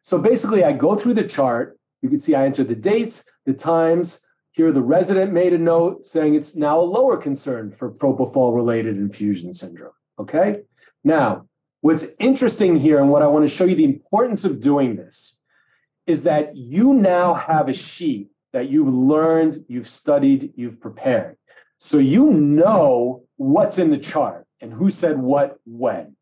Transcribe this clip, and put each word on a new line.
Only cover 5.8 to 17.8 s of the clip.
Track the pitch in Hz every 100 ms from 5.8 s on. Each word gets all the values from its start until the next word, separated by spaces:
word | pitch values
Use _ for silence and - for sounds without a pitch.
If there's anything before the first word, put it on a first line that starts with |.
| 170 - -
saying | 160 151 151
it's | 147 170
now | 147 160
a |
lower | 175 214 262 202
concern | 147 139 143 123 107
for | - 120
propofol-related | - 139 131 170 139 123 117 117 117 110 101
infusion | 101 - 104 92 87
syndrome, | 90 92 85 - _ _ -
okay? | - 156 202 202 - _ _ _ 139
Now, | 160 117 - - _ _ _
what's | 151 156 - _
interesting | 226 269 247 - 190 160
here | 147 147
and | 139
what | 143
I | 147
wanna | 151 147
show | -
you | 180 151
the | 151
importance | 135 _ 208 254 196
of | 196 123
doing | 127 143 131 101
this | 85 - - _ _ _ _ _ _ _ -
is | 151
that | 143 151 - -
you | 120 160 254
now | 269 196 180 180
have | 165 - 156 135
a |
sheet | 127